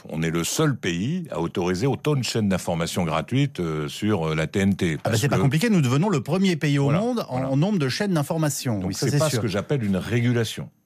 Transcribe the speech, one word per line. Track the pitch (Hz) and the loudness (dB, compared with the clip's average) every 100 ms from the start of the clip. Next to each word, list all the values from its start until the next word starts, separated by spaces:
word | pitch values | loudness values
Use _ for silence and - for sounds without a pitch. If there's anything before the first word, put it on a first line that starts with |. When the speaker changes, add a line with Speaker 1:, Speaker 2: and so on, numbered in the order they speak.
| - | -8
Speaker 1:
on | 80 | -4
est | 80 | -2
le | 82 | 0
seul | 82 - 156 123 | -2 0 0 0
pays | 98 85 113 185 165 | -2 -2 -2 -4 -6
à | 78 | -4
autoriser | 82 - 87 90 135 | -4 -2 -2 0 0
autant | 113 - | 0 0
de | 143 | 0
chaînes | 120 120 104 | 0 0 2
d'information | 87 - 85 82 - | 0 0 -2 -2 -2
gratuites, | 82 80 - 127 143 - | -2 -2 0 0 0 -2
euh, | 85 78 73 | -4 -2 -4
sur, | - 104 104 80 | -2 0 0 0
euh, | |
la | 78 78 | -2 -2
T | 104 | 0
N | 98 95 | 0 2
T, | 90 | 0
Speaker 2:
Ah | 73 | 0
bah, | |
Speaker 1:
parce | - 107 | -2 0
Speaker 2:
c'est | 139 | 2
pas | - | 2
Speaker 1:
que | |
Speaker 2:
compliqué, | 110 151 240 | 2 2 2
nous | 190 | 4
devenons | 127 135 214 | 4 2 2
le | 156 | 0
premier | 104 185 190 165 | 0 2 2 2
pays | 151 143 | 2 2
au | |
Speaker 1:
Voilà, | 139 165 | 2 2
Speaker 2:
monde | 233 233 - | 0 -2 -4
en, | 127 | -4
Speaker 1:
voilà. | 135 | 0
Speaker 2:
en | 135 | 2
nombre | 185 208 | 2 2
de | 135 | 0
chaînes | - 208 | 0 0
d'information. | 165 139 165 151 - 131 104 | 0 0 0 -2 -2 -2 -2
Speaker 1:
Donc | 92 | -4
Speaker 2:
Oui, | |
ça, | - 135 | -2 0
Speaker 1:
c'est | |
Speaker 2:
c'est | 143 | 2
Speaker 1:
pas | 156 | 2
Speaker 2:
sûr. | 127 | 0
Speaker 1:
ce | |
que | 104 | -2
j'appelle | 98 - 147 | -2 -2 -2
une | 104 92 | 0 0
régulation. | - 120 120 120 110 - 73 - | 0 0 2 2 0 -6 -12 -16